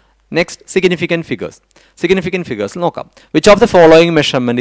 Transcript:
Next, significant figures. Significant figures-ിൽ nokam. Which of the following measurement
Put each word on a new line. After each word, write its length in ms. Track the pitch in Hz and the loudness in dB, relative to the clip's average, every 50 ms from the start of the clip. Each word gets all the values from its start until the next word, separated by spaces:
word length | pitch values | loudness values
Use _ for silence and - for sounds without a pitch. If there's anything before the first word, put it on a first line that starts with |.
| _ _ _ _ _ - - 165 | _ _ _ _ _ -8 -4 -4
Next, 240 | 175 - - - _ - - | -4 -4 -8 -20 _ -6 -4
significant 480 | 190 170 180 175 147 175 - 175 165 160 - | 0 0 0 -2 -2 -6 -6 -6 -6 -6 -8
figures. 260 | 131 92 95 73 - _ _ _ _ _ _ _ _ - - | -10 -10 -10 -12 -14 _ _ _ _ _ _ _ _ -6 -4
Significant 420 | 170 190 190 160 185 185 185 165 - | -2 -2 -2 -4 -6 -8 -8 -8 -8
figures-ിൽ 300 | 127 101 101 98 - 175 175 | -8 -8 -8 -8 -8 -6 -6
nokam. 180 | 160 - - - _ _ _ _ _ - | -6 -6 -8 -14 _ _ _ _ _ -4
Which 140 | 156 - 214 202 | 0 2 4 4
of 60 | 196 233 | 4 2
the 60 | - - | 2 4
following 360 | 180 165 160 160 160 170 170 165 156 | 6 6 6 6 6 4 4 2 0
measurement 380 | 139 - - 131 123 120 120 123 | -2 -2 -2 -4 -4 -4 -4 -4